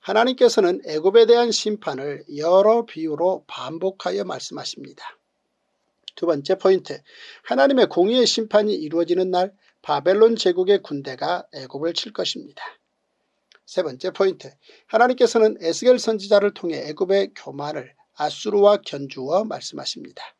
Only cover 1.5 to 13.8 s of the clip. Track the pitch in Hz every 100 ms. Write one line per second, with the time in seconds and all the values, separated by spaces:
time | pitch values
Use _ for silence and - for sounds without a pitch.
1.5 | - 214 208 - 131 143 139 - 147 156
2.5 | 185 208 233 233 160 160 147 175 185 _
3.5 | - 127 165 190 190 185 190 185 160 -
4.5 | - - - - - - - _ _ _
5.5 | _ _ _ _ _ - - 175 151 143
6.5 | 185 190 190 - 135 _ - - - -
7.5 | 254 277 269 196 - 185 247 226 - 220
8.5 | 208 214 196 156 165 170 175 185 180 190
9.5 | _ _ _ - 147 143 202 226 226 190
10.5 | 175 185 202 196 143 135 127 147 175 -
11.5 | 147 131 135 160 170 226 214 180 - -
12.5 | - - - _ _ _ _ _ _ _
13.5 | _ _ -